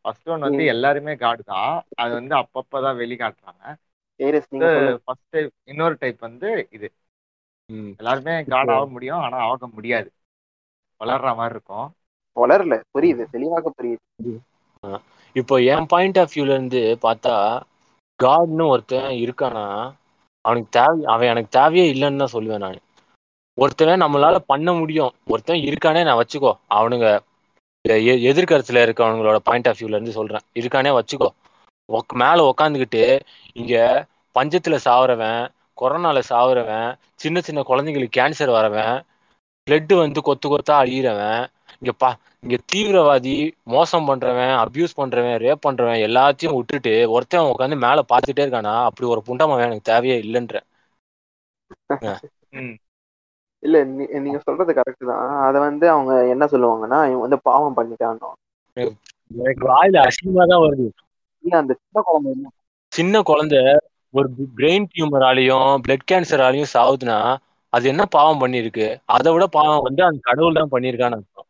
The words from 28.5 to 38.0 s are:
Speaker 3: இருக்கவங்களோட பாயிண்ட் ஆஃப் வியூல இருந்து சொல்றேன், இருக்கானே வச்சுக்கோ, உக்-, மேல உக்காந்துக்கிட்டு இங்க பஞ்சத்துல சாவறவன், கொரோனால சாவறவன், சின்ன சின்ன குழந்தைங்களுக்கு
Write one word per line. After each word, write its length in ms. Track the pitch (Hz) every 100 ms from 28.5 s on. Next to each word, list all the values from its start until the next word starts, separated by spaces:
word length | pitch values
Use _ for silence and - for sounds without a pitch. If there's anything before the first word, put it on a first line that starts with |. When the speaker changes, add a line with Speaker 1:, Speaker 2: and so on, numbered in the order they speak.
| 156 123 120
Speaker 3:
இருக்கவங்களோட 540 | 117 113 117 113 107 107
பாயிண்ட் 320 | - 120 120
ஆஃப் 80 | 110
வியூல 80 | 113
இருந்து 220 | 104 117
சொல்றேன், 300 | 110 107 107 _
இருக்கானே 360 | 117 120 139 135
வச்சுக்கோ, 360 | 131 113 139 131 _ _ _ _ _ -
உக்-, 220 | 110 -
மேல 400 | 123 131 170 147 127
உக்காந்துக்கிட்டு 640 | 156 147 127 113 120 135 - _ -
இங்க 540 | 120 117 120 117 135 - _ _
பஞ்சத்துல 440 | - 147 175 170 147
சாவறவன், 640 | - 123 131 120 110 117 123 _ _ -
கொரோனால 420 | 127 151 175 139 120
சாவறவன், 680 | 120 127 123 113 110 117 123 _
சின்ன 260 | _ 156 170
சின்ன 200 | 165 147
குழந்தைங்களுக்கு 560 | 131 131 151 143